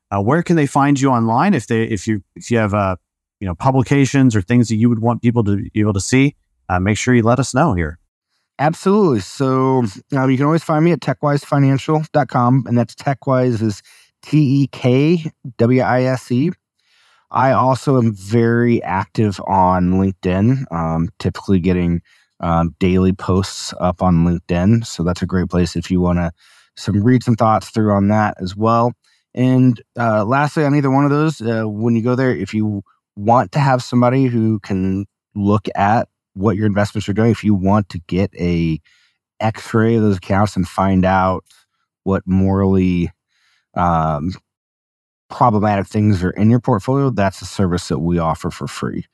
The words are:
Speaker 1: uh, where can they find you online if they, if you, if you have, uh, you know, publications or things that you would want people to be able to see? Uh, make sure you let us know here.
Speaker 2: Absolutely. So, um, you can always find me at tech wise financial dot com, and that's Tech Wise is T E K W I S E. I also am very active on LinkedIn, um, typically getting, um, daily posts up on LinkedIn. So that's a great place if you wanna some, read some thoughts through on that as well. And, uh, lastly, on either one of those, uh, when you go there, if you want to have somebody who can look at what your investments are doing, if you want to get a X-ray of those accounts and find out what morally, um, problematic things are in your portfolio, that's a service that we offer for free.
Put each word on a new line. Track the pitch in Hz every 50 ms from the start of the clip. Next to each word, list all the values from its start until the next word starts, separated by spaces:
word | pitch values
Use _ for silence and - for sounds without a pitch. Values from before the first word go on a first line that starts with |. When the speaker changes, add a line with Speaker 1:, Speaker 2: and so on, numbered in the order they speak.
| _ -
Speaker 1:
uh, | 101 101
where | 101 110 143 170 170
can | - 175
they | 165 143
find | 131 - 143 135 143 143 131
you | 135 139
online | 127 120 113 113 113 123 165 202 196
if | 131 107
they, | - 120 113 113
if | - 113 92 -
you, | 110 110 101 - _ -
if | - - -
you | 120
have, | 117 110 101 98
uh, | 104 101 95 92 - _ _ _ _ _ _ _ -
you | 104
know, | 92 87
publications | - - 135 131 135 131 - 143 139 135 127 - 139 131 127 110
or | 107
things | 90 - 120 123 117
that | - 113
you | 107 113 120
would | 120 110
want | 110 117 117 113
people | - 120 117 120 113
to | 101 101 98 71 69
be | - 107
able | 104 104 104
to | 98
see? | 92 - - 131 139 147 - _ _ _ _ _ _
Uh, | - 92 90
make | 95 101 110
sure | - - 127 127
you | 120 104
let | 110 117 110
us | 131 - -
know | 127 160 165 104
here. | 87 82 76 80 - _ _ _ _ _ _ _ _ _ _ _ -
Speaker 2:
Absolutely. | 135 156 165 - - 196 196 214 208 170 131 104
So, | 92 - - - 139 131 131 131 131 131 131 131 123 104 - 123 - _ 143
um, | 135 131 135
you | 131
can | 127 143
always | 147 160 165 -
find | - 160 151 160
me | 175
at | 165 131
tech | - - 131 -
wise | - 147 143 147 -
financial | - 151 143 139 135 135 131 - - 156 156 156 -
dot | - 151 139
com, | - - 131 120 120 131 135 113
and | - 117
that's | 120 117 - -
Tech | - - 143 139 - -
Wise | 143 131 127 127 127 120 104
is | 113 110 98 - - _ - _ _ _ _ _ -
T | - - 151 151 123 135 139 143
E |
K | - - - - 127 123 131 143 156 180 170 156 156 - _ - 139 117
W | - 117 117 127 127
I | 120 87 120 127 127
S | 127 131 123 - -
E. | 123 123 143 175 185 - _ _ _ _ _ _ _ _ _ _ _ _ _ -
I | - - 127 139
also | 127 101 123 131 131 117 - 151 135 127
am | 117 117 104
very | 95 95 98 110 117 117 113 117 117 120 120 117 110
active | - - 92 - 107 - - - 110 104 95 - -
on | - 87 95 92 92 92 90 90 90 92
LinkedIn, | 95 95 95 90 - - 95 92 95 101 120 135 135 139 -
um, | 82 85 82 82 82 80 82 82 - -
typically | - 92 82 - - - 98 92
getting, | 80 92 90 90 90 87 85 85 - _ _ _ _ _ _ -
um, | - 87 85 82 85 82 78 -
daily | 98 92 92 92 92 95 92
posts | - - - 92 92 92 - - - - - - -
up | - 90 90 -
on | 95 92 87 82 85
LinkedIn. | 87 87 85 - - 90 87 90 101 117 117 113
So | - - - 82
that's | 87 90 -
a | 92
great | 85 - 92 87 76
place | - 87 90 85 -
if | 87 82 -
you | 95 90
wanna | 90 90 87 87 87 82 - _ _ _ _ _ _ _ _
some, | - - - 95 101 101
read | 123 127 123 -
some | - 117
thoughts | 101 120 110 107 98 - -
through | - 113 107 107
on | 104 101 101
that | 101 107 107 107 104 - -
as | 92 92 95
well. | 98 107 113 117 117 120 123 120 _ _ _ _ _ _ _ -
And, | 123 127 127 127 127 127 127 120 - - _ - 120
uh, | 120 117 107 107 101
lastly, | 104 131 139 147 143 - 165 151
on | 139 143
either | 147 139 139
one | 131 135 143
of | 143
those, | 143 147 156 160 147 -
uh, | 107 117 117 113 110
when | 107 104 104 113 120 117
you | 113
go | 110 123 127
there, | 123 135 127 117
if | 76 95 - -
you | 107 107 107 104 101 - _ _ _ _ _ _
want | 104 101 110 117 127 117 92
to | - 151
have | 139 139 131 123 -
somebody | - 131 123 123 123 127 135 135
who | 127 120 117 110 110 110 101
can | - - 101 95 95 95 95 98 101 - _ _ _ _ -
look | 104 101 101 101 107 - - -
at | - 98 101 110 120 - - _ _ _ _ -
what | 92 95 110 95
your | 101 107
investments | 107 95 92 104 - - 107 - -
are | 98
doing, | 101 113 117
if | 104 - -
you | 104 107
want | 98 92 95 101 107 101 -
to | - 85 -
get | - 87 90 98 - - -
a | 87 87 87 85 82 82 80 78 - _ _ _ _ _ _ _ _ _ _ -
X-ray | 107 110 110 - - - - 113 110 113 117
of | 113 107
those | 104 98
accounts | 87 - - 101 95 107 98 -
and | 95 90
find | - - - 95 98 95 92 92
out | 92 95 95 92 95 92 - - _ _ _ _ _ _ _ _ _ _ _ -
what | 95 95 - -
morally, | 92 92 95 95 95 95 95 98 95 98 95 92 92 90 87 87 85 - _ _ _ _ _ _ _ _ _ _ _ -
um, | - 87 87 85 80 80 80 80 82 76 92 92 - - _ _ _ _ _ _ _ _ _ _ _ _ _ _ _ _ -
problematic | - - 139 123 107 104 101 107 104 98 92
things | - - 107 104 107 104 87 90
are | 87
in | - - 104 113
your | 120 123
portfolio, | - - 123 98 - - 131 139 139 139
that's | 120 95 98 98 - -
a | -
service | 95 - - 101 87 87 85 -
that | - 82 69
we | 78 85 87 87
offer | 82 80 78 - - 87
for | - - 73
free. | 71 - - - 58 - - - _